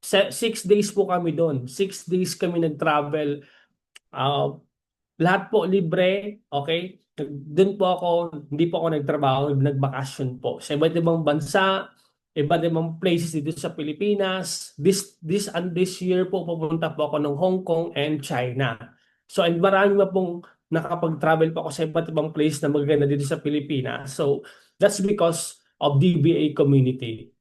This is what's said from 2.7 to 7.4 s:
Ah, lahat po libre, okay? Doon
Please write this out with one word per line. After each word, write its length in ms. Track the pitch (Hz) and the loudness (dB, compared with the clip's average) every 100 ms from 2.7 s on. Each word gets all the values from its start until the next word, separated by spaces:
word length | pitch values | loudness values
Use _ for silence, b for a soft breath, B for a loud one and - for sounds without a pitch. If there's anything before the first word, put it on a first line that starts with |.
| 147 160 151 147 151 147 143 b b b _ _ - _ | 0 0 2 0 -2 -2 -4 b b b _ _ -20 _
Ah, 480 | - 131 143 143 139 _ _ _ _ _ _ | -4 -2 0 -2 -6 _ _ _ _ _ _
lahat 320 | 165 190 190 | 2 2 2
po 160 | 220 175 | 0 2
libre, 720 | 190 165 170 180 196 208 208 _ | 2 2 2 2 2 -4 -14 _
okay? 480 | 143 139 170 185 - _ - | -6 -2 -4 -4 -14 _ -12
Doon 540 | 147 143 | -10 -10